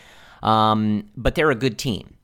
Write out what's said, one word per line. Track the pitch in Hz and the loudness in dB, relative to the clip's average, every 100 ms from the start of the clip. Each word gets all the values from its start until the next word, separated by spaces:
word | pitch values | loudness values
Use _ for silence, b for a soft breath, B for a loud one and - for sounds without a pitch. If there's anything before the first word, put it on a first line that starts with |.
| B B B B | B B B B
um, | 104 110 110 107 107 104 - - | 0 2 4 2 0 -2 -6 -4
but | 120 131 | -2 0
they're | 151 | 0
a | 117 | 0
good | 131 107 | -2 -4
team. | 139 98 - - | -6 -6 -10 -20